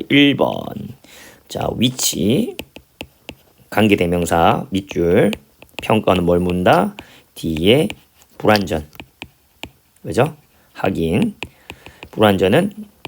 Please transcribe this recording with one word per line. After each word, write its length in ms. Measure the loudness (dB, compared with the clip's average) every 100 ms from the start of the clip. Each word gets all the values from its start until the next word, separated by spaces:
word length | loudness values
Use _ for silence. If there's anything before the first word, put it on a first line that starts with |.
| -2
일 280 | 2 2 2
번. 160 | -2 -4 -10 -12 -14 -16 -20 -20 -20 -20 _
자, 200 | -8 -6 -2
위치, 800 | -2 -2 -4 -2 0 0 -2 -8 -18 -20 -20 -20 -20 _ -20 -20 _ _ _
관계대명사, 960 | 0 2 2 2 0 0 4 4 2 -2
밑줄, 600 | -6 -4 -2 2 4 2 -2 _ _ -20 -10
평가는 420 | -2 0 2 0
뭘 160 | 2 2
묻는다? 560 | 0 0 2 2 0 -6 -18 -20 _
뒤에 540 | -10 -6 0 2 2 2 -6 _ _ _ -2
불완전. 480 | 2 2 0 -6 -8 -16 -20 _ -20 _ _ _ -20 _ _ _
그죠? 320 | -4 0 0 -2 _ _ _
확인. 600 | -6 -4 -2 0 0 0 -4 -14 _ -20 -20 -20 -20 -12
불완전은 600 | 0 2 4 2 2 0 -6 -18 _